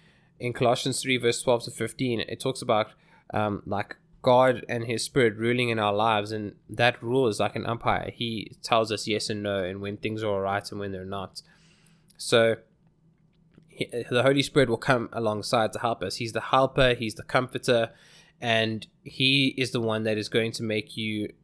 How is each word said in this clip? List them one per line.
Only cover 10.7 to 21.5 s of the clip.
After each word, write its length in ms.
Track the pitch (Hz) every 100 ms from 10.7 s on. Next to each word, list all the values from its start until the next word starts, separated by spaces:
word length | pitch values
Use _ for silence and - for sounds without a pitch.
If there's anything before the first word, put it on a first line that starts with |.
and 80 | 104
when 140 | 101
they're 120 | 95
not. 380 | 92 98 92 - - _ _ _ _ _ _ -
So 400 | - 120 113 110 _ _ _ _ _ _ _ _ _ _ _
he, 220 | - - 120 -
the 140 | 123
Holy 200 | 131 143
Spirit 260 | 135 156 127
will 80 | 113
come 320 | - 123 113
alongside 600 | 117 113 104 98 120 110
to 80 | -
help 220 | 117 -
us. 140 | 92 -
He's 160 | 117
the 80 | 110
helper, 540 | - 131 135 - 127
he's 220 | 117 110 -
the 80 |
comforter, 680 | - 135 123 131 - 117 113 - - - _ _
and 460 | 120 113 110 110 - _
he 520 | - - 131 139 131 -
is 140 | 123
the 100 | 127
one 240 | 113 110
that 140 | 110 107
is 100 | 101
going 240 | 117 113
to 100 | -
make 340 | 113 107 - -
you 360 | 110 107 104 - _